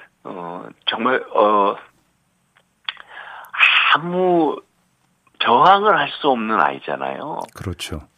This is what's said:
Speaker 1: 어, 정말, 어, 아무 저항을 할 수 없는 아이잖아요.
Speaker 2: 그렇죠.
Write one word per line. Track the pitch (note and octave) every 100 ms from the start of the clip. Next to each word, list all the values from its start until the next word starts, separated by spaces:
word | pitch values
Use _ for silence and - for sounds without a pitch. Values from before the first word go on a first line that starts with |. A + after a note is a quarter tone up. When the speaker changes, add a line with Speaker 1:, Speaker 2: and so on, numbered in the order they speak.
| - _
Speaker 1:
어, | - G2 F2 F2 - - -
정말, | G#2+ A#2+ B2 -
어, | - G#2 G#2 G2+ G2+ - _ _ _ _ _ _ _ _ _ - - - - - - - - - - -
아무 | E3 E3+ F3+ F#3 F3 D3+ - _ _ _ _ _ _ _ -
저항을 | A2 B2 E3 G3 G#3+ D#3+
할 | C#3
수 | - D3
없는 | B2 A2 G#2+
아이잖아요. | D2 C2+ - C#2 C2+ C#2 C#3 - -
Speaker 2:
그렇죠. | - F#2+ E2+ - D2+ -